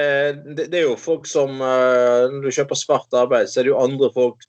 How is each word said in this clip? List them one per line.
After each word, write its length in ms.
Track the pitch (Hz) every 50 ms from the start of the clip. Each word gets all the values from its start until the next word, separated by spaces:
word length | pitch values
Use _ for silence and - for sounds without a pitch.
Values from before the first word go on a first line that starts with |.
| 147 143 139 139 143 147 143 147 139 139 151
det, 120 | 147 165 156
det 80 | 170 175
er 40 | 165
jo 100 | 139 117
folk 300 | 107 - 170 165 156 156
som, 280 | - - 151 139 135 135
eh, 720 | 135 131 131 127 127 127 127 127 123 123 123 120 120 123 127
når 140 | 139 139 139
du 60 | 135 123
kjøper 240 | - 139 143 135
svart 380 | - - - 147 127 - _ -
arbeid, 320 | 123 123 123 131 117 104 95
så 100 | - 127
er 40 | 123
det 60 | 135 143
jo 60 | 123
andre 300 | 131 127 139 135 139 117 -
folk 300 | 131 123 120 117 - -